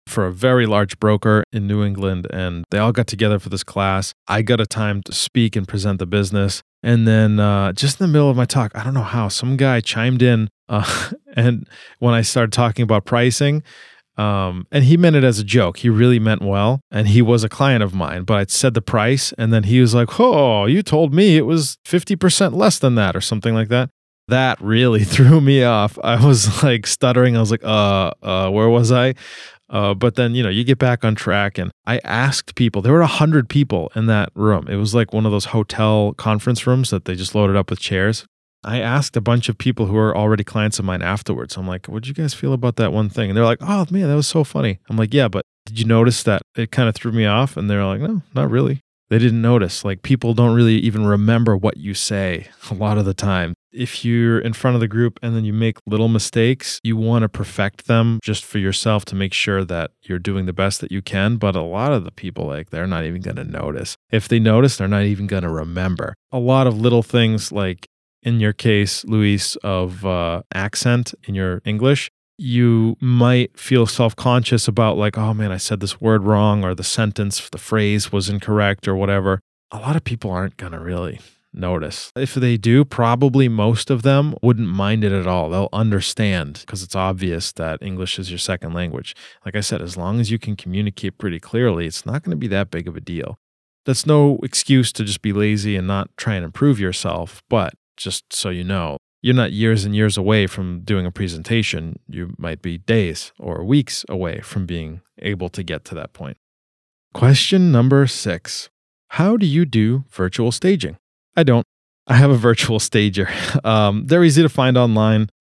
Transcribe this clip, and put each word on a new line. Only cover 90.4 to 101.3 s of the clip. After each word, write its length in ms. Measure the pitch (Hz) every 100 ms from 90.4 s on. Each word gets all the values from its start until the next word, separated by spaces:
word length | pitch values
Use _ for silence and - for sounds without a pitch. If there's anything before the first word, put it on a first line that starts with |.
| 110 101
communicate 640 | 90 95 104 - 98 -
pretty 220 | 101 82
clearly, 460 | - 117 123 85 82
it's 200 | - -
not 180 | 139
gonna 120 | 180 156
be 120 | 120
that 240 | 98 98
big 160 | 85 85
of 80 | 82
a 60 |
deal. 360 | - 85 - 113 _ _ _ _ -
That's 200 | 127 151
no 340 | 151 143 139
excuse 480 | 131 - - 131 120
to 100 | -
just 180 | 104 95
be 120 | 107
lazy 420 | 101 107 104 104 98
and 120 | 92
not 220 | 98 - -
try 200 | - 98
and 100 | 82
improve 340 | - 143 110
yourself, 600 | 95 92 90 82 90 - _
but 240 | 113 85 - _ -
just 340 | 92 - -
so 160 | - 98
you 140 | 90
know, 340 | 90 95 82 71 - _
you're 140 | 117 127
not 160 | 104
years 340 | 101 113 110 101
and 100 | 104
years 220 | 107 101
away 300 | 95 110 95
from 340 | - 92 87
doing 240 | 90 98 90
a 60 |
presentation. 880 | - 95